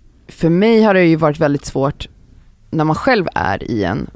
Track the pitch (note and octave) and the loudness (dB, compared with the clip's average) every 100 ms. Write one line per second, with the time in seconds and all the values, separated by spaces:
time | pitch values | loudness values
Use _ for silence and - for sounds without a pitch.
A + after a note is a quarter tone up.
0 | - _ - - E3 E3+ G#3+ A3+ A3 F#3+ | -20 _ -20 -4 0 2 4 4 4 4
1 | E3+ D#3+ D#3 D3+ D3+ C#3+ - C#3 C3+ - | 4 2 0 0 -2 -2 -4 -4 -4 -6
2 | - - - - - _ - D3+ D#3 F3+ | -14 -20 -20 -20 -20 _ -8 -4 -2 0
3 | - A#3+ E3+ - E2+ G2 - A2+ F#2 A#2 | 0 0 0 -4 -4 -4 -4 -4 -2 -4
4 | B1 | -8